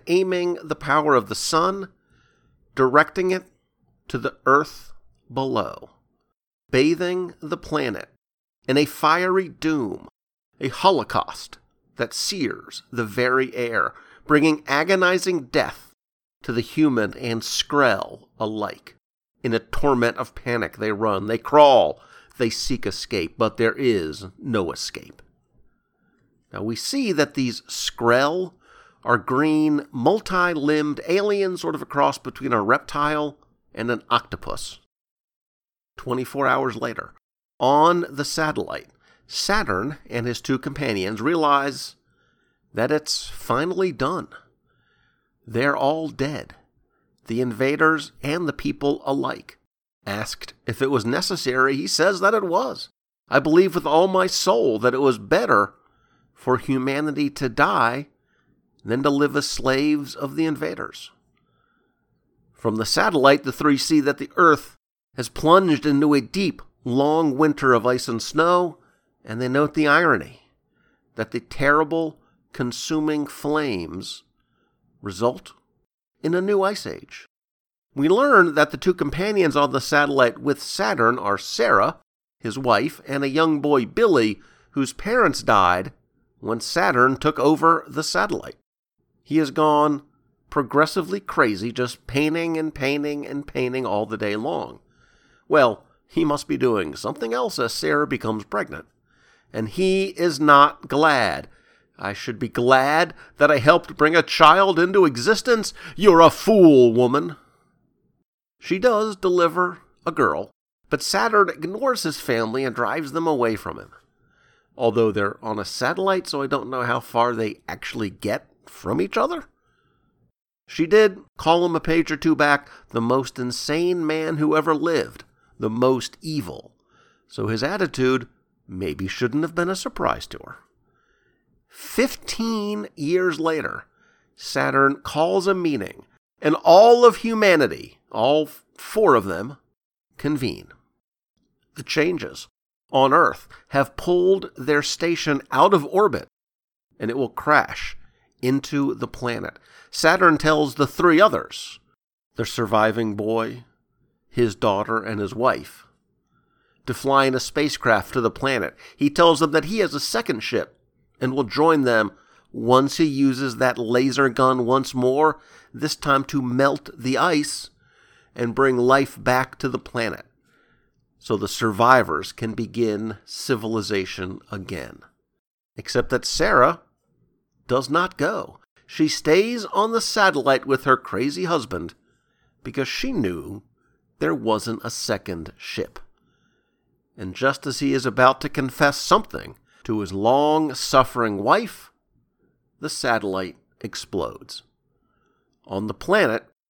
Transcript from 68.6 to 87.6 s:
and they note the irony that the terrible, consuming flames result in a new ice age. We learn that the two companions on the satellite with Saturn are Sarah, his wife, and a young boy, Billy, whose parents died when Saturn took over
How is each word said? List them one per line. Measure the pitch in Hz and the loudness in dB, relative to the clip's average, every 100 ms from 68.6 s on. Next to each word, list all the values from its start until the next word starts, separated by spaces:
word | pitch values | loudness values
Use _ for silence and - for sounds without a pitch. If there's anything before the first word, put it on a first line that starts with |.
| 180 - _ _ _ _ - | 0 -6 _ _ _ _ -12
and | 113 | -6
they | 127 | -2
note | 139 147 | 0 0
the | 156 147 | 0 2
irony | 151 170 110 - - _ _ _ _ _ _ _ - | 4 4 0 -2 -18 _ _ _ _ _ _ _ -10
that | 110 | -8
the | 123 | -8
terrible, | - - 139 151 156 165 160 - _ _ _ | -10 -4 0 2 0 -2 -4 -8 _ _ _
consuming | - 123 - - 156 151 151 143 | -8 -6 -6 -4 -2 -2 -2 -6
flames | - 143 151 143 95 80 90 90 - _ _ _ _ _ _ _ _ | -8 -4 -2 -2 -4 -6 -12 -14 -16 _ _ _ _ _ _ _ _
result | 101 90 117 160 - _ _ _ _ _ _ _ | -12 -2 -2 -2 -18 _ _ _ _ _ _ _
in | 156 | -4
a | 175 | -4
new | 196 202 | -2 -2
ice | 190 208 98 | -2 -6 -12
age. | - - - - _ _ _ _ _ _ | -14 -16 -20 -20 _ _ _ _ _ _
We | 135 151 | -2 2
learn | 208 285 220 175 147 | 4 6 6 6 4
that | 147 | 0
the | - | 0
two | 185 | -2
companions | 180 143 156 202 208 160 143 | 0 -2 -4 -2 2 2 2
on | 143 | 0
the | 135 | 0
satellite | - 147 143 139 120 - | 0 2 2 4 2 2
with | 139 135 | -4 -4
Saturn | - - 214 165 113 123 | -6 -4 -2 2 2 2
are | 101 98 | -2 -4
Sarah, | - - 226 98 127 - _ _ _ _ | -4 -2 2 4 2 -2 _ _ _ _
his | 117 107 | -10 -4
wife, | 127 104 143 - - | 2 2 2 -6 -8
and | 139 | -4
a | 139 | -2
young | 143 160 151 | 2 2 2
boy, | 147 139 117 | 2 2 2
Billy, | 220 226 147 110 98 _ _ _ | 2 4 6 2 -2 _ _ _
whose | 143 131 | -4 -4
parents | - 208 247 190 - | -6 -4 2 2 0
died | - 104 90 90 95 _ _ _ _ _ | 2 4 4 0 -4 _ _ _ _ _
when | 104 113 | -8 -6
Saturn | - 165 196 127 127 135 | -4 -2 0 4 2 2
took | 151 151 | -2 2
over | 139 151 | 2 4